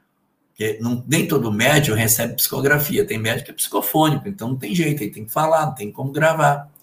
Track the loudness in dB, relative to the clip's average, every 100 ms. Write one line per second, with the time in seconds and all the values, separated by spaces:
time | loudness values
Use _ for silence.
0 | _ _ _ _ _ -6 -4 -2 -2 -4
1 | 0 0 2 0 0 2 4 4 4 2
2 | 2 0 -2 -2 -4 0 2 2 2 0
3 | 0 -2 -2 -4 -6 -8 -4 -2 0 2
4 | 4 2 -4 -6 -6 -4 -2 0 0 0
5 | -4 -8 -6 -2 2 2 0 -4 -10 -8
6 | -6 2 2 4 2 2 -4 _